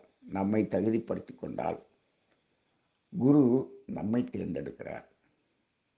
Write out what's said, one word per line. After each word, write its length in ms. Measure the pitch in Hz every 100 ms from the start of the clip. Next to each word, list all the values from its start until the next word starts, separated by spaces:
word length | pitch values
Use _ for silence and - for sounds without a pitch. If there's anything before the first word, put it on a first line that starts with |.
| - _ -
நம்மை 340 | 98 98 110
தகுதிப்படுத்தி 720 | 101 95 107 113 - 90 - -
கொண்டால், 480 | - - 82 - - _ _ _ _ _ _ _ _ _ _ _ _ -
குரு 560 | 127 147 123 131 - - -
நம்மை 380 | - 98 120
தேர்ந்தெடுக்கிறார். 840 | - 98 92 71 67 60 53 - - _ _ _ _ _ _ _ _